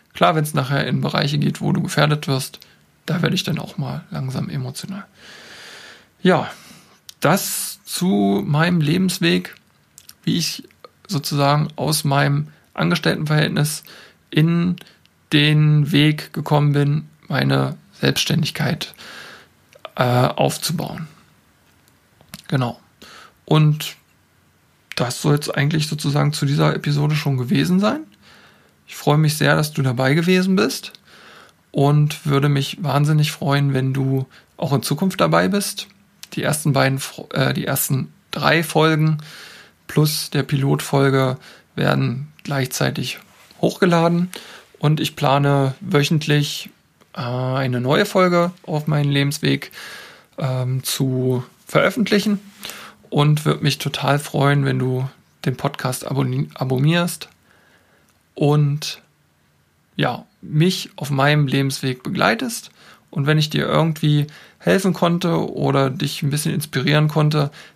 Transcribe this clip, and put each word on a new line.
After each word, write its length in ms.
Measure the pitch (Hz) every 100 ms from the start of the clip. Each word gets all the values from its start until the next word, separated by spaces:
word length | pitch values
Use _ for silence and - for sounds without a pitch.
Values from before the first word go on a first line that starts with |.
| _
Klar, 220 | - 175 160
wenn's 180 | 151
nachher 340 | 143 127 139 -
in 140 | 139
Bereiche 380 | - - 147 147
geht, 200 | 139 147
wo 140 | -
du 80 | 196
gefährdet 460 | - - 147 147 -
wirst, 320 | 135 - - - _ _ _ -
da 160 | 175
werde 140 | - -
ich 80 |
dann 160 | - -
auch 180 | - -
mal 280 | 135 143 -
langsam 380 | 156 131 131 -
emotional. 560 | 139 127 - - 190 - _ - - - - - - - - _ _
Ja, 280 | 180 165 113 - - - _ _ - -
das 600 | 139 190 - - - -
zu 600 | - - 180 202 196 202 202
meinem 340 | 147 170 180
Lebensweg, 760 | 147 175 190 - 165 180 180 - _ _ _ - - _
wie 140 | - 175
ich 260 | 156 - - _ - _ -
sozusagen 600 | 165 - 147 139 147 151 -
aus 280 | 151 156
meinem 440 | 147 139 143 143 151 - _
Angestelltenverhältnis 1080 | - 165 175 165 156 151 151 - - 147 - - - - _ _
in 480 | - 160 170 175 180 - _ _ _ _
den 580 | 151 147 151 151 151 143
Weg 420 | 147 151 151 -
gekommen 400 | - 147 147 147
bin, 360 | 143 143 151 - _ -
meine 500 | 135 139 135 - - _ -
Selbstständigkeit, 960 | 139 135 - - - - 139 - - - - - - - - _ _ - - -
äh, 80 |
aufzubauen. 1040 | 127 123 127 - 143 - - - - - 160 - _ _ _ _ _ _ _ _ _ _ _ - _
Genau. 320 | 139 123 117 _ _ - - - _ -
Und 500 | 156 151 151 - - _ _ _ _ _ _ _ _ _ -
das 260 | 123 -
soll's 280 | 151 147 -
eigentlich 380 | - 139 156 151
sozusagen 460 | 151 147 143 147
zu 120 | 151 143
dieser 300 | 147 151 -
Episode 400 | - 147 151 151
schon 220 | 147 131
gewesen 420 | 123 147 160 185
sein. 220 | 208 294 311 _ - - - _ _ _ _
Ich 80 | -
freue 220 | - 147
mich 200 | 156 151
sehr, 180 | 143 156
dass 180 | 151
du 80 | -
dabei 320 | 131 123 131
gewesen 420 | 151 170 185 185 190
bist 380 | 226 - - - _ - - - - _ _
und 540 | - 139 147 147 - 151
würde 240 | 139 147
mich 280 | 139 139 -
wahnsinnig 500 | 160 135 147 156 151
freuen, 420 | - 143 139 139
wenn 200 | 135 135
du 340 | 135 135 135 131 - _ -
auch 160 | 147
in 100 | 135
Zukunft 380 | - - 190 -
dabei 260 | 160 165 185
bist. 400 | 202 196 - - _ _ _ -
Die 100 | -
ersten 300 | 135 147 156
beiden 260 | 135 135 135
Fo-, 300 | - - -
äh, 220 | - 131
die 120 | 135 -
ersten 460 | 135 - 135 - _ _
drei 320 | - 147 156
Folgen 540 | 160 160 156 156 156 156 - - - - - _ -
plus 420 | - 151 151 -
der 140 | 151
Pilotfolge 960 | 135 143 139 147 - 139 139 135 131 135 - - _ -
werden 560 | 92 - 92 123 143 -
gleichzeitig 760 | - 143 127 - 131 127 - - - _ - -
hochgeladen 720 | 175 - 185 170 165 170 180 - - - - _
und 200 | 147 151
ich 180 | 139 -
plane 580 | 143 139 143 139 135 131
wöchentlich, 880 | - 147 143 160 151 147 147 - - _ _ _ _
äh, 60 | -
eine 600 | 123 123 127 131 135 123
neue 240 | 127 151 202
Folge 460 | 190 185 175 175 180
auf 240 | - 156 151
meinen 240 | 151 143
Lebensweg, 600 | 139 143 147 139 135 - - - - - - _ -
ähm, 460 | 139 127 127 131
zu 600 | - - 135 127 127 123 123 _ -
veröffentlichen 720 | - - - 196 208 208 202 - - - - - - -
und 360 | 143 147 151 151
würd 180 | 143
mich 160 | 143 -
total 380 | 143 - 139 143
freuen, 460 | 147 151 139 143
wenn 160 | 139 131
du 300 | 127 127 135 - _ _
den 140 | - 127
Podcast 520 | - - 127 123 -
abonni-, 400 | 135 131 127 151
abonnierst 720 | - 131 131 147 170 175 - - _ _ _ _ _ _ _ _ _ _
und, 680 | - 147 147 147 147 - - _ _ _ _ _ _ _ _ _ -
ja, 280 | 139 117 - _
mich 480 | - 151 175 180 - -
auf 140 | 135
meinem 380 | 135 139 151 139
Lebensweg 540 | 139 135 135 135 127
begleitest. 720 | - - 190 226 254 226 - _ - - _
Und 180 | - 139
wenn 100 | 151
ich 120 | 151
dir 180 | - 139
irgendwie 600 | 151 160 151 151 147 147 - - _
helfen 360 | - 190 190
konnte 580 | 180 175 170 175 165 -
oder 380 | - 139 139 135
dich 340 | - 147 -
ein 60 | 143
bisschen 240 | 147 156
inspirieren 540 | 147 - - 131 151 151
konnte, 440 | 156 151 151 147 - -